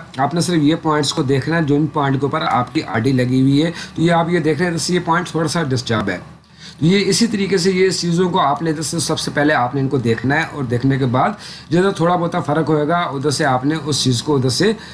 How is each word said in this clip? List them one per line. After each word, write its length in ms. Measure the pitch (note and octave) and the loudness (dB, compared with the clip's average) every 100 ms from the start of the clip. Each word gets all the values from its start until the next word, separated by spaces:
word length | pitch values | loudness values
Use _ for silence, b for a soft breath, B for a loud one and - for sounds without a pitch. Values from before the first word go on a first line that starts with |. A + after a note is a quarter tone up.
| - - | -6 -2
आपने 220 | C3+ E3+ | -2 0
सिर्फ 220 | E3+ F3 | 0 2
ये 120 | C#3+ E3 | 2 2
points 360 | D#3+ D3+ C#3+ | 0 0 0
को 120 | - | -2
देखना 320 | C3 C3+ C#3 E3 | 0 0 0 0
है 100 | D3+ | 2
जो 100 | D3 | 2
इन 120 | D3+ | 0
पॉइंट 320 | D3+ C#3 C3+ | 0 0 0
के 60 | C#3 | -2
ऊपर 180 | D#3 | -2
आपकी 380 | - B2 A#2+ D#3 | 0 -2 -2 -4
आरडी 320 | - - A#2+ | -4 -2 0
लगी 280 | C3 B2 C3 | 2 2 2
हुई 180 | C3+ C#3 | 4 4
है। 100 | E3 E3+ B B | 2 -2 B B
तो 60 | |
ये 80 | E3 | 2
आप 200 | E3+ E3+ | 2 2
ये 100 | F3 | 0
देख 180 | D#3 D3 | 2 0
रहे 80 | F3+ | 0
हैं 60 | |
इधर 120 | E3 | -2
से 100 | - | -2
ये 60 | F3 | -2
point 360 | E3+ E3 E3+ D#3+ | 0 0 -2 -2
थोड़ा 120 | D#3+ | -2
सा 160 | E3+ | 0
disturb 460 | D3+ B2+ - A2 G2+ | 0 -2 -2 -2 -2
है। 320 | F2 - - - B B B | -6 -10 -20 -20 B B B
तो 80 | D#3+ | 2
ये 120 | G3 | 2
इसी 280 | F#3+ - A#3 | 2 2 0
तरीके 300 | A3 F#3+ F#3+ | 0 0 0
से 140 | F3+ | 2
ये 180 | F#3 F#3 | 2 2
चीज़ों 380 | - E3+ E3+ F#3 | 0 0 0 2
को 80 | F3+ | 2
आपने 300 | C#3+ C#3+ E3 | 2 0 -2
इधर 120 | D3+ | -2
से 180 | D#3 E3 | -4 -4
सबसे 320 | - D3+ - | -2 -2 -4
पहले 220 | C3+ D3 | 0 2
आपने 280 | D3+ D3 C#3 | 2 0 0
इनको 160 | C3+ C#3 | -2 0
देखना 380 | A#2 A2+ B2+ D3 | 0 0 0 0
है 100 | E3 | -2
और 200 | C#3+ C3 | -6 -4
देखने 320 | A#2+ C3+ C3+ | 0 2 2
के 60 | C3 | 2
बाद 320 | B2+ F#3 - B B B | 2 0 -2 B B B
जिधर 220 | E3 G3 G3 | 0 2 2
थोड़ा 160 | E3 F3+ | 2 2
बहुत 200 | E3+ F3 | 0 -2
फ़र्क 320 | D#3 D3+ D3 | -2 0 2
होएगा 360 | D#3 D3+ F3 - | 0 2 0 -2
उधर 260 | C3+ C#3+ | -2 -2
से 120 | C3+ | 0
आपने 320 | D3 B2+ C#3 D#3+ | 0 0 0 -2
उस 280 | C#3+ D3 | -2 -2
चीज़ 200 | C3 A#2 | 0 0
को 120 | - C#3+ | 0 0
उधर 140 | B2+ | 2
से 260 | A#2+ G3 A3 B | 2 0 0 B